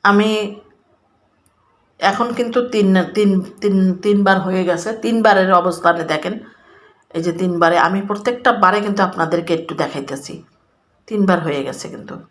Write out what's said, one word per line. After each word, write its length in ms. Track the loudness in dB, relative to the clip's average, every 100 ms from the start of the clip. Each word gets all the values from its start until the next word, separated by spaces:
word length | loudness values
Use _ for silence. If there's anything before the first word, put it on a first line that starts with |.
আমি 260 | 4 2 2 -2 -4 -10 _ _ _ _ _ _ _ _ _ _ _ _ _ _
এখন 280 | -2 0 -4
কিন্তু 260 | -2 -2 -2 -2
তিন, 140 | 0 4 4
তিন, 380 | 2 0 2 2
তিন, 340 | -2 -4 0 2 2
তিনবার 440 | 0 0 2 2 2
হয়ে 240 | 0 -2 0
গেছে। 200 | -2 -4
তিনবারের 580 | -6 -2 2 4 4 4
অবস্থানে 500 | 4 2 0 0 0
দেখেন, 300 | -2 -4 -4 -10 -14 _ _ _ _ _ _
এই 80 | -6
যে 80 | -4
তিনবারে, 460 | -2 -2 2 2 4 2
আমি 120 | 0
প্রত্যেকটা 500 | -4 -4 -2 0 0
বারে 280 | 4 2 2
কিন্তু 200 | -2 0
আপনাদেরকে 480 | -2 0 -2 -2 -2
একটু 200 | -4 -4 -6
দেখাইতেছি। 580 | -4 -6 -10 -12 -12 -16 -18 _ _ _ _ _ -8
তিনবার 320 | 0 2 2
হয়ে 220 | 0 -4
গেছে 220 | -6 -10 -14
কিন্তু। 220 | -16 -16 -16 -18